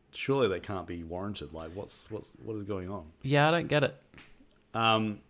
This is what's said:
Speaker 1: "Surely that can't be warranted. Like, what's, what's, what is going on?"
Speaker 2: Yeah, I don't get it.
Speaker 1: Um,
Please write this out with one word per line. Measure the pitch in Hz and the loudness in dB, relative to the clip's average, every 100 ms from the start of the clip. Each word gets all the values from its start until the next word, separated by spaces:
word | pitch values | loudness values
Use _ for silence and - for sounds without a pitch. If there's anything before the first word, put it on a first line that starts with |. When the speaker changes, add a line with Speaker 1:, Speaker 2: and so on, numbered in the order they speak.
| _ | _
Speaker 1:
"Surely | - - 139 113 | -8 0 4 4
that | 87 | 2
can't | - 92 85 | -2 -6 -4
be | 87 | -8
warranted. | 82 87 101 101 71 | -6 -6 -4 -6 -8
Like, | 80 80 | -8 -8
what's, | 92 - - - | -8 -8 -8 -6
what's, | 107 - - | -10 -10 -14
what | 113 110 | -8 -6
is | |
going | 101 95 92 | -4 -4 -4
on?" | 98 80 - | -8 -10 -8
Speaker 2:
Yeah, | 135 143 151 | 2 4 6
I | |
don't | 170 165 | 4 2
get | 147 | 2
it. | 135 - _ - - - - _ _ | 2 -2 _ -20 -20 -20 -20 _ _
Speaker 1:
Um, | 113 113 110 110 101 _ | 2 4 6 2 -4 _